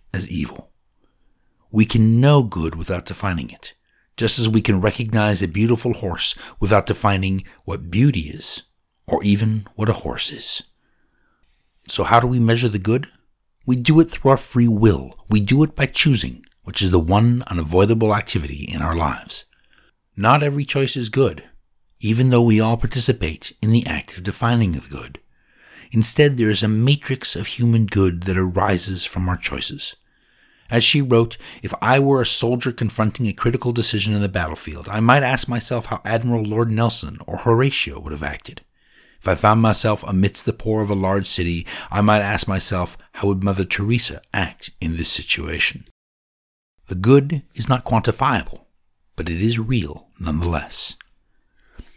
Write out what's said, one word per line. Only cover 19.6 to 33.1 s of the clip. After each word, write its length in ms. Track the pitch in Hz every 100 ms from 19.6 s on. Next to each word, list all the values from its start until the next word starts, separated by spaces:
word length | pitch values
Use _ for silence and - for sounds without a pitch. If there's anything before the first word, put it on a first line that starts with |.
| _ _ _ _ _ -
Not 280 | 107 143
every 220 | 147 143 143
choice 300 | 139 135 131
is 140 | 113
good, 360 | 127 123 78 - - _ _ _ _
even 300 | 107 113 127
though 120 | 120
we 180 | 120 110
all 180 | 110 117
participate 760 | 110 131 120 120 80 78 - -
in 100 | 107
the 160 | 117 123
act 300 | 76 - -
of 60 |
defining 500 | 92 - 117 117 101
the 140 | 80 -
good. 300 | 69 - - _ _ _ _ _ - -
Instead, 460 | 113 110 - 147 123
there 120 | 107
is 120 | 101
a 60 | 110
matrix 680 | 110 127 143 - 131 - -
of 120 | -
human 380 | - 117 117 104
good 380 | 101 95 87
that 140 | 95 92
arises 680 | 92 90 98 90 95 92 -
from 240 | - 90
our 80 | 87
choices. 580 | - 65 - - - - _ _ _ _ _ _ -
As 140 | 120
she 180 | 113 143
wrote, 360 | 131 117 113 - - -
"If 100 | 95 -
I 180 | 107 135
were 220 | 139 135
a 60 | 120
soldier 440 | - 117 123 127
confronting 560 | 120 113 - 107